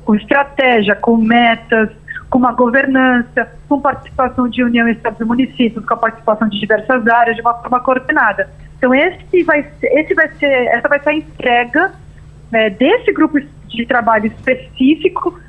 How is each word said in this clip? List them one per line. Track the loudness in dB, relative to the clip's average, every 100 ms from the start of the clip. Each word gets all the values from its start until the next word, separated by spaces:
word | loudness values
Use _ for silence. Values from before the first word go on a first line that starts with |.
| -2
com | 0
estratégia, | 2 0 0 0 2 2 2 0
com | 2 2
metas, | 4 4 4 0 0 0 0 -4 -16 -14 -2
com | 0
uma | 2
governança, | 2 2 2 2 2 2 2 -2 -4 -6 -6 -4
com | -2
participação | -2 -4 -8 -4 -2 -2 -4
de | 0
União, | 0 2 0
Estados | -2 -4 -4
e |
municípios, | -4 -2 -2 0 -2 -2 -4
com |
a | -2
participação | -2 -2 -2 0 -2
de | -2
diversas | -2 -2 0 0 2
áreas, | 2 2 0
de |
uma | -2 -2
forma | -2 -2
coordenada. | 0 -2 -2 0 0 -2 -6 -10 -18 -2
Então, | 0
esse | 2 0 -4 -2 0
vai | 2 0 -2 -6
ser, | 0 0
esse | 0
vai | 0 0
ser, | 0 0 0 0
essa | 0 0
vai | 0
ser | 0
a | -4
entrega, | -6 -6 0 0 0 0 -2 -4 -20 -20 -20 -20 -4
né, | 0 0
desse | 2 2 2 0
grupo | 0 0 0
de | -4 -16 -12 -8 -2
trabalho | 0 2 0 0
específico, | -4 -4 -4 -6 0 2 2 0 -2 -6 -8